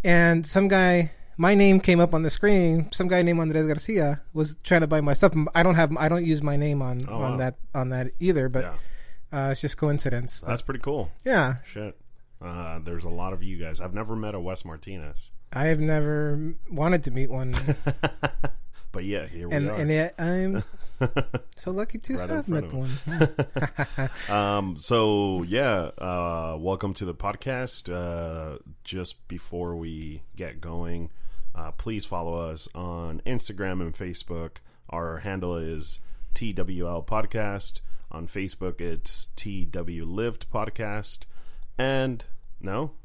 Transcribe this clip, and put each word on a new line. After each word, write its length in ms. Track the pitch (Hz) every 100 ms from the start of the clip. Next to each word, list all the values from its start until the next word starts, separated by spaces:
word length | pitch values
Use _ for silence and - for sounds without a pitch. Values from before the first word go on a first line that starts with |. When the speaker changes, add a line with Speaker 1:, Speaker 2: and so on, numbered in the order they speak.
Speaker 1:
and 420 | 185 175 170 165 156
some 220 | 190 196
guy, 440 | 190 185 180 165 - - -
my 160 | 170
name 260 | 202 202 190
came 180 | 185 170
up 140 | 175 170
on 80 |
the 60 | 160
screen. 580 | - 208 196 170 160 156
Some 180 | - 185
guy 120 | 180
named 180 | 170 170
Andres 280 | 160 156 156
Garcia 540 | 151 - 214 147 147 -
was 220 | 156 151 156
trying 180 | - 175
to 60 | 156
buy 140 | 156
my 120 | 147
stuff. 200 | 139 196 156 147
I 80 | 165
don't 120 | 175 170
have, 200 | 156 160
I 100 | 156
don't 160 | 170 170
use 160 | 151
my 140 | 147 143
name 260 | 147 147
on, 240 | 127 123 131
Speaker 2:
Oh, 60 | 113
Speaker 1:
on 100 | 131
Speaker 2:
wow. 40 | 131
Speaker 1:
that, 180 | 127 - - 139
on 140 | 127
that 220 | 127 127 -
either. 280 | 175 160 131
But, 140 | 131 90 - - - - - -
Speaker 2:
Yeah. 160 | 143 135
Speaker 1:
uh, 40 |
it's 100 | 135
just 160 | 143 -
coincidence. 640 | 151 143 139 123 123 -
Speaker 2:
That's 200 | - 120
pretty 160 | - 131
cool. 320 | 139 147 101 - 254
Speaker 1:
Yeah. 300 | 233 135 127 -
Speaker 2:
Shit. 300 | 104 107 - - - - -
Uh, 380 | 87 87 85 82
there's 240 | 80 85
a 60 | 85
lot 240 | 87 92
of 100 | 92
you 140 | - 87
guys. 240 | 82 80
I've 120 | 87
never 220 | 98 110 110
met 180 | 107
a 60 | 104
Wes 240 | 87 92
Martinez. 680 | 90 80 - 95 76 69 - - -
Speaker 1:
I 140 | - 156
have 140 | 156
never 540 | 151 156 151 151 151
m-, 260 | 147 160 - -
wanted 320 | - 160 175 135
to 60 |
meet 180 | 123 127
one. 240 | 131 127 123
Speaker 2:
<laughs> 60 | 131 143 - - 165 - 147 - - - - - -
But 120 | 92
yeah, 220 | 95 101 -
here 220 | 82 87
we 40 |
Speaker 1:
And, 160 | 151 143
Speaker 2:
are. 40 | -
Speaker 1:
and 140 | 151
yet 240 | 156 165 -
I'm 460 | 170 190 190 196 - - - - 127
Speaker 2:
<laughs> 440 | - - 123 - -
Speaker 1:
so 140 | -
lucky 260 | 190 214 226
to 200 | - 262
Speaker 2:
Right 120 | -
in 60 | 320
Speaker 1:
have 80 | 214
Speaker 2:
front 260 | 160 90
Speaker 1:
met 160 | 131 131
Speaker 2:
of 180 | 135 151
him. 240 | 165 156 - 139 135 135 - 143 -
Speaker 1:
one. 120 | 131 -
Speaker 2:
<laughs> 60 | -
Um, 480 | 104 101 101 98 80
so 640 | - 120 110 104 101 92
yeah, 460 | 85 107 139 101 80 -
uh, 580 | 90 90 87 85 82 78
welcome 360 | 85 95 101 95
to 100 | 95
the 80 |
podcast. 800 | 80 101 104 135 127 127 - -
Uh, 680 | 87 87 85 85 80 78 69 - 76 -
just 420 | 92 87 - -
before 480 | 87 - 87 87 85
we 460 | 82 78 78 78 - -
get 240 | 85 -
going, 480 | 80 82 85 85 82 - - - -
uh, 180 | - 78
please 340 | - - 110 -
follow 440 | 87 85 85 82
us 200 | 80 -
on 480 | - 90 85 85 80 -
Instagram 560 | 123 - 101 95 92
and 120 | 85
Facebook. 640 | 82 92 82 - 85 82 - - - -
Our 280 | 85 82 80
handle 400 | 104 95 90 85
is 420 | 80 78 - - - - -
T 200 | - 117
W 340 | 92 92 90 85
L 160 | 85
Podcast. 800 | 85 110 110 117 104 98 - - - - -
On 160 | 80 85
Facebook, 520 | 101 95 - 92 85
it's 480 | 87 82 - - - -
T 300 | 107 95 85
W 400 | 90 85 85 82
Lived 400 | 90 117 113 -
Podcast. 720 | 113 107 - 110 107 101 - - - - - - -
And, 460 | 131 135 131 117 - - - -
no? 300 | 95 104 151 -